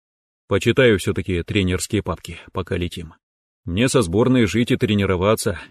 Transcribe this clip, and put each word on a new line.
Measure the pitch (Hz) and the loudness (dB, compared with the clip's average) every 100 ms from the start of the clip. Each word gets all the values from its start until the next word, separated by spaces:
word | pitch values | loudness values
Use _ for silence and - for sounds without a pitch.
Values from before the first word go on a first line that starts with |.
| _ _ _ _ - | _ _ _ _ -4
Почитаю | 98 120 113 127 98 | -2 0 4 4 4
все-таки | - 98 92 87 | 0 -4 -4 -4
тренерские | - 101 92 90 - 104 | -2 -2 0 -2 -2 -4
папки, | 92 82 - 85 - | -4 -8 -10 -18 -12
пока | - 90 92 | -10 -6 -6
летим. | 87 - 80 - _ _ _ _ | -6 -8 -16 -18 _ _ _ _
Мне | - 90 131 | -6 0 2
со | 143 | 2
сборной | 90 98 123 127 104 | 2 2 4 4 2
жить | 110 120 | 0 0
и | 131 | 0
тренироваться, | 107 104 98 90 98 110 110 90 - | 0 0 0 2 2 0 -2 -6 -12